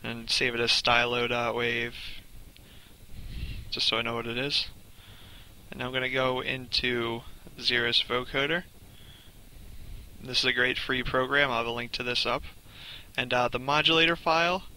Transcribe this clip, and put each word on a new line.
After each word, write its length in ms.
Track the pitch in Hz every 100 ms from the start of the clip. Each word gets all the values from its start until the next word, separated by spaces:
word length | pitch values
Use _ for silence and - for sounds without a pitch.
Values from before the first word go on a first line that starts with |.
And 260 | 117 117 113
save 260 | - 127 120
it 60 |
as 100 | 117
stylo 560 | - - 120 120 120 120
dot 260 | 120 117
wav, 400 | 113 120 117 117 - - - - - - - - - - - - - - - - - -
just 180 | - -
so 100 | 113
I 40 |
know 120 | 117 117
what 120 | 117
it 100 | 120
is. 300 | 139 143 - - - - - - - - - - -
And 140 | -
I'm 80 | 127
gonna 180 | 131 127
go 300 | 131 131 127
into 840 | - 131 127 - 127 120 117 117 - - - -
Xeris 460 | 117 123 117 117 -
Vocoder. 580 | 123 123 139 143 170 - - - - - - - - - - - - - - - -
This 160 | 120 123
is 60 | 131
a 80 |
great 240 | 123 127 127
free 260 | - 131
program. 480 | 123 131 127 139 143
I'll 60 | 117
have 80 | 117
a 60 |
link 200 | 117 120
to 100 | -
this 220 | 123 120 120
up. 180 | 127 - - - - - - - -
And, 160 | 123
uh, 160 | 123 123
the 100 | 123
modulator 560 | 131 147 151 165 165 170
file 480 | 170 160 170 185 -